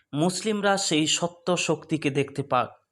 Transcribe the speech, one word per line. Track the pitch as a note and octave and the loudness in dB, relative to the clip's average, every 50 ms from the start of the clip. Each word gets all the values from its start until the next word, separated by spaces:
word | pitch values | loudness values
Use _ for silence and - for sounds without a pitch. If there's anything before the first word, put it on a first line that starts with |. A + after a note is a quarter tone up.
| _ - - | _ -6 -2
মুসলিমরা | D3 D#3+ F3+ F#3 - - A3 G#3 G#3 G3 G3+ G3 | 0 0 0 0 -2 -2 -2 -2 0 2 2 2
সেই | F#3+ - - E3 D3+ D#3+ | 2 2 0 2 2 2
সত্য | D3 - - F3 E3+ - - - F#3 F3+ | 2 0 0 -2 -4 -6 -4 -2 -2 -2
শক্তিকে | E3 - - D#3 D3+ - - E3 D3 D3+ C#3+ | 0 0 0 -2 -2 -2 -4 -4 -2 -2 0
দেখতে | C3+ C#3+ C3+ D3 - - | 0 0 -2 -2 -4 -8
পাক। | C3+ - C3+ B2 A2+ - - _ _ _ | -4 0 0 0 0 -2 -6 _ _ _